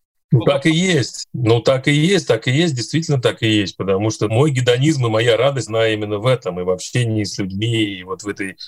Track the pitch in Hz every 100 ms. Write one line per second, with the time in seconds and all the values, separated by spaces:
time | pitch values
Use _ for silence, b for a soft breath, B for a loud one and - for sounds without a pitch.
0 | _ _ - 123 139 139 160 160 190 156
1 | 110 - - - 113 117 131 127 147 147
2 | 170 190 - 113 127 139 175 123 - 165
3 | 160 139 117 98 113 104 92 - 95 95
4 | 110 - 107 113 151 127 123 123 151 139
5 | 117 110 120 110 135 131 107 113 113 107
6 | 104 104 123 123 95 87 90 92 - 127
7 | 117 110 98 - 95 98 117 113 104 95
8 | 90 92 101 101 95 -